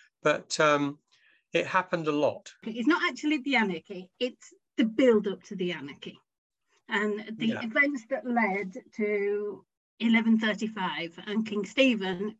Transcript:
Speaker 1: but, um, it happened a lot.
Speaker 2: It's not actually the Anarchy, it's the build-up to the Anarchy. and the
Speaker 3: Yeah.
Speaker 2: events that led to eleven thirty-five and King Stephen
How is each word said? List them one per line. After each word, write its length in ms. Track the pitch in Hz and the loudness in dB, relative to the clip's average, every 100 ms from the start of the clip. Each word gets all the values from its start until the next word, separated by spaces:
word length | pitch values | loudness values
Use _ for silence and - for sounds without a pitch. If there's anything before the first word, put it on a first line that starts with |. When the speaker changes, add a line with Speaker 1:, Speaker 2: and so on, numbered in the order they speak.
| _ _ | _ _
Speaker 1:
but, 360 | 151 151 - - | 0 0 -2 2
um, 380 | 151 147 143 147 _ _ _ _ _ | 4 4 0 -6 _ _ _ _ _
it 140 | 165 - | -2 0
happened 420 | 185 180 170 156 | 0 0 -2 0
a 40 | |
lot. 400 | 147 135 98 - - | 2 0 -2 -10 -16
Speaker 2:
It's 220 | 226 226 240 | -10 -2 2
not 160 | 339 349 | 2 2
actually 300 | 247 302 302 | -2 -2 -2
the 180 | 277 247 | 0 0
Anarchy, 540 | 208 165 - 185 185 - | 2 -2 -8 -14 -12 -6
it's 320 | 247 - - _ _ - | -6 -6 -20 _ _ 0
the 80 | |
build-up 580 | 226 220 262 214 190 185 | 0 4 6 6 2 -6
to 120 | - 190 | -8 -6
the 160 | 180 | -6
Anarchy. 460 | 160 139 135 - - _ _ _ _ _ _ - | -6 -10 -14 -16 -18 _ _ _ _ _ _ -6
and 480 | 208 214 208 226 220 | -2 -2 -4 -8 -4
the 100 | 226 | -2
Speaker 3:
Yeah. 140 | - | -2
Speaker 2:
events 420 | 226 285 285 277 - | -2 0 0 0 -6
that 200 | 269 254 | -6 -2
led 460 | 233 214 196 185 233 - - | 0 2 0 -6 -10 -12 -4
to 680 | 208 208 202 208 208 - _ _ _ - | -2 0 0 -2 -4 -8 _ _ _ -2
eleven 380 | 226 226 226 220 | 2 4 4 4
thirty-five 800 | 220 202 220 208 180 151 165 - - | 2 -2 -4 -4 -6 -4 -8 -10 -6
and 200 | 208 220 | -4 -4
King 180 | 208 | -4
Stephen 720 | 190 - 269 214 190 180 214 | -2 2 4 4 -2 -4 -6